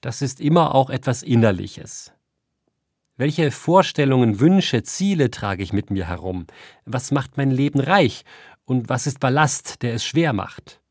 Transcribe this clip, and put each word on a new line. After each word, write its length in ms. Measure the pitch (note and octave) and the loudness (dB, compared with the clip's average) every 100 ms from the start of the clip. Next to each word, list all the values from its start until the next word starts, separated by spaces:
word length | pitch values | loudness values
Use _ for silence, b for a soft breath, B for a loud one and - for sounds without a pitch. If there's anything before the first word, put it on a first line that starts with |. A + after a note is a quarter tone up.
das 220 | B2+ B2 | -8 -6
ist 180 | C3+ - | -6 -4
immer 340 | D3 E3+ D3+ | 2 4 4
auch 160 | C3+ C3 | 2 2
etwas 320 | C3 - B2 | -2 -2 -4
Innerliches. 880 | - A#2 A2+ F#2 G2 - - - - _ _ _ _ _ _ _ _ _ _ - | 2 4 4 2 -6 -12 -16 -18 -18 _ _ _ _ _ _ _ _ _ _ -4
Welche 340 | C#3 D#3 D3+ | -4 0 -2
Vorstellungen, 920 | - - F3+ - - C#3 C3 A#2 G2+ | -2 2 4 4 0 2 4 2 4
Wünsche, 420 | D3+ F#3+ - A#2+ | 4 4 2 -2
Ziele 480 | - - G3 F#3 C3 | -2 -4 -2 2 0
trage 320 | - G#2 F#2+ | 0 -6 -4
ich 100 | F#2+ | -2
mit 180 | G2+ - | -4 -2
mir 160 | F#2+ E2+ | -4 -4
herum? 400 | E2+ F2+ F2+ E2+ B B B | -6 -8 -10 -12 B B B
Was 260 | - B2 - | -8 -8 -2
macht 260 | C#3 C3 - | -2 -2 -2
mein 140 | C3+ | -2
Leben 300 | C3 C#3 C#3 | 0 0 0
reich? 440 | C3+ G3 C3+ - B B B B | 2 2 2 0 B B B B
Und 240 | _ B2+ A2 | _ -4 -2
was 180 | B2+ - | -4 -4
ist 140 | C3 | -2
Ballast, 600 | C3 C3+ D#3 - - - | 0 2 2 0 -8 -8
der 120 | A#2+ | -6
es 100 | A#2 | -4
schwer 280 | - D3+ E3 | -4 0 0
macht? 480 | G#2+ F#2+ - - - _ | -2 -6 -12 -20 -20 _